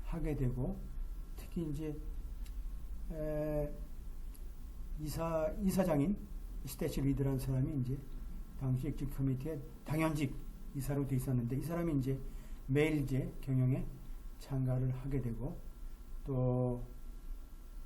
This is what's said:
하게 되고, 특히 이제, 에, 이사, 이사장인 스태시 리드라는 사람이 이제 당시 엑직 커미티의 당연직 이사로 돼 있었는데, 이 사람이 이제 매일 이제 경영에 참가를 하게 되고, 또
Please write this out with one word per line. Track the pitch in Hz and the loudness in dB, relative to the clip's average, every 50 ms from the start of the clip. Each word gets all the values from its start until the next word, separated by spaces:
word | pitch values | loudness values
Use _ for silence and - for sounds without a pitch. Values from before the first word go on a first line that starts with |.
| - | -2
하게 | - 165 170 156 160 147 | -2 -2 0 2 2 2
되고, | 131 135 123 - 123 127 180 196 - - - - - - - - - - - - | 4 2 2 2 2 0 0 -2 -2 -4 -6 -4 -4 -4 -4 -4 -6 -6 -8 -6
특히 | - - - - 180 170 151 | -8 -8 -4 -2 -2 0 0
이제, | 143 143 156 156 147 127 - - - - - - - - - - - - - - - - - - - - - - | 0 -2 -2 -2 -4 -4 -4 -4 -4 -4 -4 -4 -4 -4 -4 -4 -4 -4 -4 -4 -4 -4 -4 -4 -4 -4 -4 -4
에, | 170 156 151 151 151 151 151 151 151 147 147 147 - - - - - - - - - - - - - - - - - - - - - - - - - 156 | -2 -2 0 0 2 2 2 2 2 2 2 0 -2 -4 -6 -6 -6 -8 -6 -6 -6 -6 -6 -6 -6 -6 -8 -8 -8 -8 -8 -8 -8 -6 -6 -4 -4 -4
이사, | 151 151 - 160 165 165 165 160 156 156 160 214 | -4 -2 -2 0 0 2 2 2 2 2 0 2
이사장인 | 208 190 180 185 185 180 156 143 143 170 208 - - - - - - - - - - | 2 4 6 6 6 6 6 4 4 4 2 0 -2 -6 -8 -8 -8 -6 -6 -6 -6
스태시 | 131 - - 175 151 - 147 | -6 -4 -2 -2 0 2 2
리드라는 | 139 139 135 127 139 135 135 127 | 4 4 4 4 4 2 2 2
사람이 | 123 131 131 127 131 160 156 139 | 2 2 2 4 4 2 2 0
이제 | 123 127 135 147 - - - - - - - - - - - - | 0 0 -2 -4 -4 -6 -6 -6 -6 -6 -6 -6 -6 -6 -6 -2
당시 | 135 131 127 127 131 151 | 0 2 2 2 2 0
엑직 | 123 - 147 127 - | -2 -2 -2 -2 0
커미티의 | - 135 135 131 127 135 151 160 139 - - - - - | 2 2 2 2 2 0 -2 -4 -4 -6 -8 -10 -10 -4
당연직 | - 135 160 160 160 156 147 147 131 - - - - - - - - - | -2 2 4 4 4 4 4 2 2 0 -2 -6 -8 -8 -8 -8 -6 -4
이사로 | 143 127 - 143 139 139 127 | -2 0 0 2 2 2 4
돼 | 131 | 2
있었는데, | 127 127 139 131 123 117 117 135 131 | 2 2 4 2 4 4 2 0 0
이 | |
사람이 | - 151 170 170 170 165 151 139 | 0 0 0 0 2 2 2 2
이제 | 127 131 135 135 - - - - - - - - - - | 4 2 0 0 -2 -4 -6 -6 -8 -8 -8 -6 -2 2
매일 | 131 147 151 156 160 151 | 6 6 6 6 6 4
이제 | 135 123 131 127 165 175 - - | 2 2 2 2 2 0 -2 -4
경영에 | - - 131 127 127 127 131 175 - - - - - - - - - - - - | -2 2 4 4 6 6 4 2 2 -2 -4 -6 -8 -8 -8 -8 -8 -10 -10 -10
참가를 | - - 135 131 131 127 127 127 127 127 | -6 -4 0 0 2 2 4 4 4 2
하게 | 127 127 - 143 135 135 | 0 0 -2 0 0 0
되고, | 113 120 113 107 117 156 170 - - - - - - - - - - - - - - | 0 0 -2 -2 -2 -4 -4 -4 -8 -8 -10 -8 -8 -8 -8 -8 -10 -8 -8 -6 -2
또 | - 135 127 127 127 127 127 127 123 123 123 120 - - - - - - - - - - - - - - - - - - - - | 0 2 4 6 6 6 6 4 4 2 0 -4 -6 -8 -10 -10 -8 -10 -8 -6 -6 -6 -6 -8 -10 -12 -12 -12 -10 -10 -10 -8